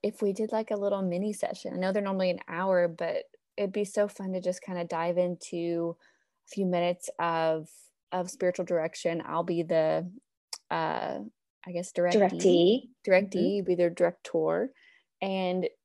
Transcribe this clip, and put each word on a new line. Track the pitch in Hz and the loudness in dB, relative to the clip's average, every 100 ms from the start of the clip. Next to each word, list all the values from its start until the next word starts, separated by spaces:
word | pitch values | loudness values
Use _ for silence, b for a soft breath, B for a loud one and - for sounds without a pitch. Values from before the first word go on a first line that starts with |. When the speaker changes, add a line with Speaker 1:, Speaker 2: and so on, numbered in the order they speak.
Speaker 1:
if | 208 220 | -6 -2
we | 208 | -2
did, | 196 220 | 0 -2
like, | 220 220 | -2 -2
a | 208 | -2
little | 202 196 | 0 0
mini | 185 180 208 | 0 -2 -2
session. | 208 - 190 - | -4 -6 -6 -8
I | 180 | -4
know | 185 | 0
they're | 202 | 0
normally | 196 190 185 | 0 0 0
an | 175 - | 0 -4
hour, | 170 190 180 175 | -4 2 2 2
but | 165 170 - - _ _ - | 0 -4 -4 -6 _ _ -6
it'd | 202 | -4
be | 202 | -2
so | 202 - 208 | -4 0 -2
fun | - 190 | -2 -6
to | 185 | -4
just | 180 185 | -4 -4
kinda | - 180 | -6 -6
dive | 170 170 165 175 | -4 -2 -2 0
into | 180 175 - 170 170 170 170 165 | 0 -2 -8 -6 -2 -2 -4 -6
a | _ _ _ _ _ | _ _ _ _ _
few | - 190 | -4 0
minutes | 175 175 175 - - | 2 0 -2 -6 -4
of, | 170 165 160 160 156 - - _ - | -2 0 0 0 -4 -18 -20 _ -8
of | 185 180 | -6 -6
spiritual | - 180 180 | -2 -2 0
direction. | 175 175 160 - 170 170 - | 0 0 -2 -2 -2 -2 -4
I'll | 160 | -4
be | 175 170 | -2 -2
the, | 165 165 156 160 175 208 _ _ - - - | 0 2 2 2 -2 -12 _ _ -16 -16 -6
uh, | 165 160 - - - 208 _ _ _ 185 | -4 -2 -2 -4 -6 -10 _ _ _ -10
I | |
guess, | 175 180 | -8 -6
directee. | - 175 | 0 2
Speaker 2:
Directee. | 214 190 175 185 175 175 247 - _ - | 4 4 6 6 8 6 4 0 _ 2
Speaker 1:
Directee, | 190 202 190 175 202 | 4 4 0 0 0
Speaker 2:
Mm-hmm. | 185 | 0
Speaker 1:
be | |
their | 175 175 | 2 2
director. | 170 175 175 - 165 160 165 254 - b b b - | 4 0 0 -4 0 2 0 -2 -6 b b b -8
And | 196 190 185 185 180 - | -4 -2 0 0 -2 -6